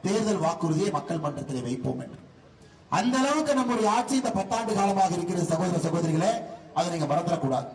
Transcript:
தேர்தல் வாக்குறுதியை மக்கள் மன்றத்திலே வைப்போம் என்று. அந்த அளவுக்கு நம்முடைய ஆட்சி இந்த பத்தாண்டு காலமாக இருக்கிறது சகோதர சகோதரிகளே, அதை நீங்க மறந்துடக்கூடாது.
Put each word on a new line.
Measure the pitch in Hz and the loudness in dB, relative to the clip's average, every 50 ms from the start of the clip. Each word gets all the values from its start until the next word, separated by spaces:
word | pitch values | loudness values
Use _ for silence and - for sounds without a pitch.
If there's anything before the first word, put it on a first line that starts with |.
| - | 0
தேர்தல் | 190 208 220 214 214 208 180 160 | 2 0 2 2 2 0 2 2
வாக்குறுதியை | 160 170 - 175 160 160 156 196 202 156 | 0 0 0 0 0 2 2 2 0 0
மக்கள் | 147 - - 165 160 151 | -2 -4 -4 -4 -2 -2
மன்றத்திலே | 147 139 131 127 135 135 127 120 | -4 -4 -4 -8 -6 -6 -6 -4
வைப்போம் | 120 127 127 - 131 127 127 - | -4 -4 -4 -2 -4 -4 -4 -6
என்று. | - - - - - - - - - - - - - - - - - - 160 | -12 -14 -18 -20 -20 -20 -20 -20 -20 -20 -20 -20 -20 -20 -20 -8 -2 0 0
அந்த | 208 247 247 262 | 2 2 2 4
அளவுக்கு | 262 277 285 311 311 285 285 262 | 4 4 2 2 2 2 2 2
நம்முடைய | 254 240 240 214 220 208 214 | 2 0 0 2 2 2 2
ஆட்சி | 240 - - 269 262 | 2 2 2 0 0
இந்த | - - - 190 | 0 0 -2 -2
பத்தாண்டு | 190 - 233 226 220 214 214 196 | -2 -2 -2 -2 0 0 0 2
காலமாக | 196 196 196 190 190 180 170 | 2 2 4 4 4 2 2
இருக்கிறது | 170 170 - 175 175 165 156 165 | 0 -2 -2 -2 -2 0 0 0
சகோதர | 160 180 180 175 165 - | 0 0 0 0 0 0
சகோதரிகளே, | 170 156 170 160 160 156 156 180 214 233 - - - - - - - - | 0 0 0 0 2 2 2 2 2 0 0 -4 -10 -14 -16 -18 -6 -2
அதை | 156 170 175 170 | -2 0 0 0
நீங்க | 165 151 139 143 | -2 0 0 0
மறந்துடக்கூடாது. | 165 175 170 170 151 143 131 131 123 - - - | 0 2 0 -2 0 0 0 0 0 -2 -6 -12